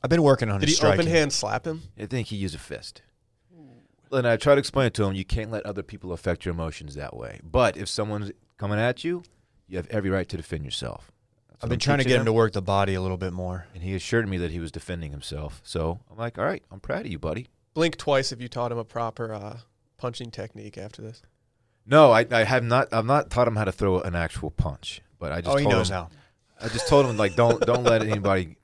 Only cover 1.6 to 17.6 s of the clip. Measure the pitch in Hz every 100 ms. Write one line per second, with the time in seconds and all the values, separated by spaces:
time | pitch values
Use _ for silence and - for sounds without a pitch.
1.6 | 165 160 - - 104 127 110 104 95 76
2.6 | - - - - _ _ _ _ _ 170
3.6 | 143 127 _ _ _ 139 120 113 143 143
4.6 | - 135 127 - 101 95 95 120 110 110
5.6 | 104 101 - 95 90 92 - 85 92 82
6.6 | 80 - 76 69 69 - 57 - 80 123
7.6 | 117 92 98 - 107 104 101 - _ _
8.6 | 101 104 117 123 165 175 170 _ _ _
9.6 | _ 90 82 110 98 95 90 85 80 82
10.6 | 69 - 60 50 - _ _ _ _ _
11.6 | 117 120 139 143 127 123 113 110 110 101
12.6 | 92 98 98 95 92 92 92 90 90 92
13.6 | - 90 90 95 - 117 107 92 87 85
14.6 | 82 78 - 87 80 71 - 73 73 -
15.6 | - 87 80 87 _ 101 117 - 127 190
16.6 | _ 98 - 175 151 80 78 87 127 _